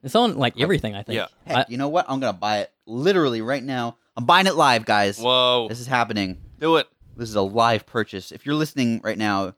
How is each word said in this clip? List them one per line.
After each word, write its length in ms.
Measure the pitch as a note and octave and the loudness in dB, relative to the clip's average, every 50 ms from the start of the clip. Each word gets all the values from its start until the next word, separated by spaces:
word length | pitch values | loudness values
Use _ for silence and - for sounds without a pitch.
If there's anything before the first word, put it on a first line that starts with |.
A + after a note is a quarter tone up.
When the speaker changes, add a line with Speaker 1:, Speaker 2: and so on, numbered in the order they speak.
Speaker 1:
It's 140 | - C3 - | -12 0 2
on, 220 | A3 B3 A#3 C#3+ | 2 2 2 0
like, 220 | A#2 C3+ A#2+ - A2+ | 0 -2 -2 0 0
everything, 360 | C3 E3+ G3 C#3 - A2 G2+ | 0 0 0 0 0 -4 -6
I 80 | G2 G#2 | -8 -8
think. 140 | - A2+ | -4 -4
Speaker 2:
Yeah. 100 | A2+ F#2+ - _ _ _ | -4 -4 -6 _ _ _
Speaker 3:
Heck, 120 | - - | -2 0
Speaker 1:
I 80 | B2 C3 - | 0 0 -2
Speaker 3:
you 80 | A#2+ | -4
know 120 | B2 C#3 C#3+ | -4 -4 0
what? 160 | D3+ F3 - - | 0 -2 0 0
I'm 100 | C3+ C3+ | -4 -2
gonna 140 | C3 A#2 G2 | -2 -4 -4
buy 260 | F2 F#2+ G#2 G#2+ G#2 | -2 -2 -2 -2 -2
it 120 | G2 - _ _ _ | -4 -6 _ _ _
literally 540 | - A2+ A#2+ D3 F#3 G3+ F#3 D#3 C3+ A#2+ A2+ A2 | -10 -8 -2 0 2 2 4 2 2 0 -2 -2
right 200 | A#2 C#3 C#3+ A#2+ | -4 -4 -4 -4
now. 340 | C#3 C3+ B2+ A#2+ A#2 - _ _ _ _ | -6 -6 -4 -4 -6 -8 _ _ _ _
I'm 80 | - A#2+ | -6 2
buying 220 | A#2+ E3 F#3 F#3+ | 4 4 6 6
it 80 | F#3+ D#3+ | 4 4
live, 280 | D#3 D#3 - A#2+ A2+ A2 | 4 4 4 4 2 2
guys. 340 | A2 A2 G#2 G2+ G2+ G2+ A2 | 2 2 4 4 2 0 0
Speaker 2:
Whoa. 480 | A2+ A#2+ B2+ B2+ B2+ B2 B2 B2 A#2 G#2+ | 0 2 2 4 4 4 2 2 0 -2
Speaker 3:
This 100 | A2 A#2+ | -8 -10
is 60 | A#2+ | -6
happening. 540 | B2 C3 B2 A#2 G#2 A2 G#2 G2 F#2 F#2 - - - - - | -2 0 0 0 0 -2 -4 -4 -4 -6 -10 -14 -20 -12 -4
Speaker 2:
Do 180 | D3 D#3+ E3 | 0 2 2
it. 100 | D#3 - _ _ _ _ - - | 2 2 _ _ _ _ -20 -12
Speaker 3:
This 140 | A2+ A#2+ A2 | -12 -10 -4
is 60 | G#2+ | -2
a 60 | G#2 | -2
live 440 | G2 G2 G2+ A#2 A#2 A#2 A2+ G#2+ - | -2 0 2 2 2 4 2 0 -2
purchase. 460 | _ - A#2+ G#2+ - - F#2+ F2+ - | _ -4 -4 -4 -4 -6 -12 -12 -12
If 140 | - - _ | -20 -14 _
you're 80 | C#3 C#3+ | -4 -2
listening 460 | D3+ D#3 D3+ - C#3 B2+ A#2+ A2+ G#2+ - | -2 -2 -2 -2 -2 0 0 0 -2 -2
right 140 | G#2+ A2 | -4 -4
now 360 | F#2+ G#2+ G#2 G2+ G2 G2 F#2 F#2 | -2 0 0 0 0 -2 -4 -8